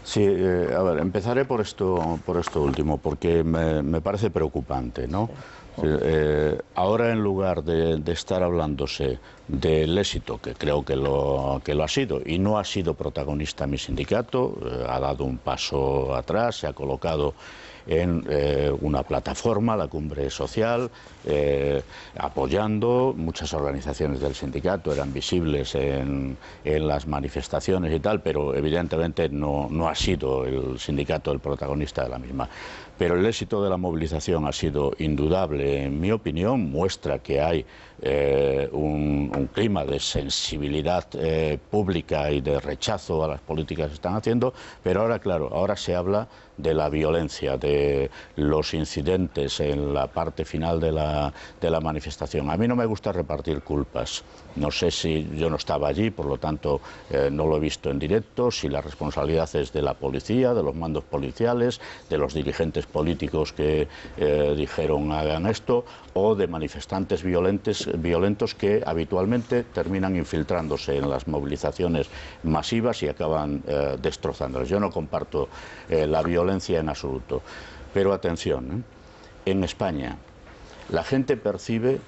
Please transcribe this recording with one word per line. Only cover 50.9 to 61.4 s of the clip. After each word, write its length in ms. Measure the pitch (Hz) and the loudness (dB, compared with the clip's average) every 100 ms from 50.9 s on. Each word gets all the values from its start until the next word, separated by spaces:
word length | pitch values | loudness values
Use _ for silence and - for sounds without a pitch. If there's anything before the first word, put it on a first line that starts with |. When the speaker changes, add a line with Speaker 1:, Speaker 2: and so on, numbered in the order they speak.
Speaker 1:
la, 420 | 78 76 73 73 - - - | 2 0 0 -2 -4 -18 -4
de 100 | 85 | 0
la 80 | 82 | 0
manifestación. 720 | 78 76 73 73 69 78 71 | 0 -4 -6 -8 -4 -2 0
A 60 | 85 | 0
mí 100 | 117 | 2
no 80 | |
me 100 | 123 | 2
gusta 280 | 117 107 107 | 0 0 -2
repartir 500 | 90 78 76 85 73 | -2 -2 -4 -2 -4
culpas. 600 | - 73 65 62 58 - - - - - | -2 -2 0 -4 -4 -8 -12 -20 -10 -2
No 160 | 71 | -2
sé 180 | - 87 | 2 0
si, 380 | - 87 78 76 76 | 0 0 0 -2 0
yo 140 | 82 | 0
no 60 | 76 | 0
estaba 300 | - 76 73 | -2 0 0
allí, 240 | 71 110 | 0 0
por 160 | - 71 | -2 -4
lo 120 | 65 | -2
tanto, 420 | 78 76 76 69 - - - | -2 -2 0 -2 -4 -18 -2
eh, 180 | 69 69 | 2 2
no 160 | 73 78 | 2 2
lo 120 | 76 | 2
he 20 | |
visto 300 | 78 - 76 | 0 -2 -4
en 100 | 69 | -2
directo, 500 | 76 107 110 - 123 | 2 0 0 0 0
si 180 | - 71 | 0 -2
la 120 | 71 | -2
responsabilidad 760 | 76 - 76 76 73 80 80 | -4 -6 -4 0 2 2 2
es 180 | 78 67 | 0 -2
de 100 | 76 | 0
la 120 | 71 | -2
policía, 580 | 67 69 67 - 120 127 | -2 -4 -4 0 2 4
de 120 | 117 | 2
los 100 | 73 | 0
mandos 300 | 73 82 76 | -2 -2 -4
policiales, 760 | - 73 69 - | -2 -4 -4 0